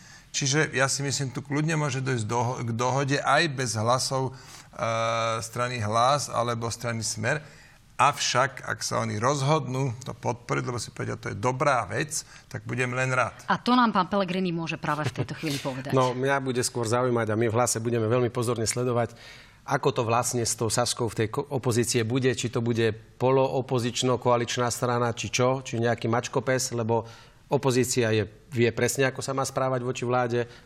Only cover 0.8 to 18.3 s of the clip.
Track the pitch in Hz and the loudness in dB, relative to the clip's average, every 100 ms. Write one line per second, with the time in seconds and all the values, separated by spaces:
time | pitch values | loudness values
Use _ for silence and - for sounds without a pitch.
0.8 | 135 - 139 131 139 - - 143 156 156 | 0 0 -2 -2 -4 -6 -4 -2 0 0
1.8 | 147 131 131 127 107 120 120 127 117 113 | 0 -2 -2 -2 0 0 0 -2 -4 0
2.8 | 123 131 143 139 131 143 170 131 127 107 | 0 2 2 0 4 4 4 0 -2 0
3.8 | 110 127 - 135 131 131 - - - - | 2 2 2 -2 -2 -6 -16 -20 -16 -6
4.8 | 113 113 113 113 113 113 113 123 123 127 | -2 0 0 0 0 -2 -4 -4 -2 -2
5.8 | 104 113 123 143 - 117 120 117 117 - | 0 4 4 4 0 -2 0 0 -4 -4
6.8 | 120 113 107 - 110 147 - - - - | -4 -4 -4 -2 -2 -2 -4 -20 -20 -20
7.8 | - - 131 143 - 123 135 - - 110 | -8 2 2 2 0 2 0 -2 -8 -6
8.8 | - 117 113 107 120 143 135 156 127 127 | -4 -2 -2 0 0 2 2 0 0 -4
9.8 | 139 110 - 120 127 117 - 139 127 120 | -4 -4 -10 -8 -4 -4 -4 -4 -2 -6
10.8 | - - 113 117 117 104 117 131 147 127 | -6 -8 -8 -6 -8 -4 -2 0 2 2
11.8 | 98 107 151 - - - - 113 110 120 | 0 -4 -4 -6 -10 -16 -14 -12 -6 -4
12.8 | 127 123 131 127 113 - - 190 - 247 | -2 -2 0 2 0 -2 -4 -2 2 4
13.8 | 233 196 175 202 190 180 185 165 160 156 | 4 2 0 0 0 0 -2 -2 -4 -6
14.8 | - 151 143 - 113 - 160 139 143 131 | -4 -2 -2 -4 -6 -4 -4 -4 -4 -6
15.8 | 135 135 127 123 135 139 131 123 120 120 | -2 2 2 2 0 0 0 -2 -2 -2
16.8 | 113 123 127 120 110 107 117 110 123 113 | 0 2 2 2 2 2 2 2 2 0
17.8 | 113 117 110 123 120 | -2 0 2 2 2